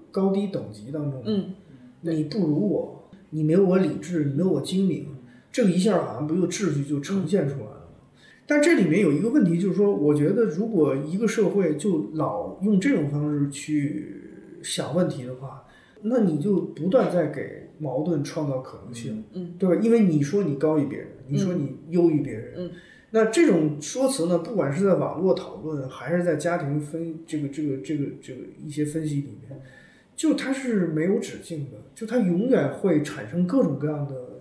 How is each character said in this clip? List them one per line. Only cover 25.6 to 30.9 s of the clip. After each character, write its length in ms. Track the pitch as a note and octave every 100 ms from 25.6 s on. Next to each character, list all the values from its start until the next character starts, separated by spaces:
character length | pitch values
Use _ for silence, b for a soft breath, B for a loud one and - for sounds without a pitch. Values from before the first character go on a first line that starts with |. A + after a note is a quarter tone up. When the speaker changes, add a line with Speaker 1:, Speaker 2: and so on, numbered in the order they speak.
| D3+ D3 C3
Speaker 1:
还 280 | - B2 F3
是 60 |
在 140 | F3 D#3
家 200 | E3+ E3+
庭 240 | C#3 D3
分-， 360 | D3 E3 E3 D#3+ -
这 120 | D#3
个， 100 | C#3
这 140 | D#3+
个， 140 | D3 C3
这 160 | - D3
个， 80 | C3+ -
这 100 | -
个 80 | B2+ - -
一 60 | D3+
些 120 | C#3+
分 240 | D3 D#3+ D3+
析 100 | C#3+
里 200 | C#3 G#2+ -
面， 140 | C3 B B B B B -
就 160 | D#4+
它 180 | - G#3+
是 360 | C4+ C4 G#3+
没 180 | E3